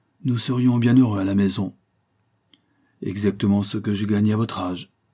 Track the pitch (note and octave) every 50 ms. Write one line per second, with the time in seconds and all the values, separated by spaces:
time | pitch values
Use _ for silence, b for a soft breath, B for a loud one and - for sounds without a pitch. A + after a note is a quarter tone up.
0 | _ _ _ _ - C3 A#2+ A2+ - - B2+ B2 B2 B2+ B2 A#2+ A#2 A#2+ A#2+ C3
1 | B2+ A2 G#2 G2 F#2+ G2 G2 G2+ G2+ F#2+ F#2+ G2+ F#2+ F#2+ - _ _ _ _ _
2 | _ _ _ _ _ _ _ _ _ _ _ _ _ _ _ _ _ _ _ _
3 | - G2 F#2+ G2+ G#2 G2+ G2 - - G2+ G2+ G2+ G2+ - - G#2 G#2+ A2 G#2 G2
4 | G#2+ G2+ G#2+ G#2 G#2+ G#2+ G#2+ G#2+ A#2 - - F#2+ F#2 F#2 F2+ F2 - - _ _
5 | _ _